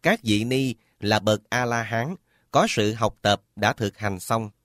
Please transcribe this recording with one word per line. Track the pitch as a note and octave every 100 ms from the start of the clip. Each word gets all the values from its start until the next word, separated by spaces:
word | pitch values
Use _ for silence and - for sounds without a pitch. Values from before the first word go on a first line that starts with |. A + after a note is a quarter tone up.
Các | D#3+ A3
vị | A2+ G#2
ni | A#2 C3 C3+ A2+ _ _
là | G#2 G#2+
bậc | G2+ G#2+ _
A-la-hán, | A#2+ B2 A#2+ A2 A2+ B2+ F#3+ _ _ _
có | C#3 F#3
sự | - G#2
học | A2 A2 -
tập | G#2 G2+ _ -
đã | G#2
thực | A#2 G#2+ -
hành | G#2 F#2
xong. | - A2+ G#2+ _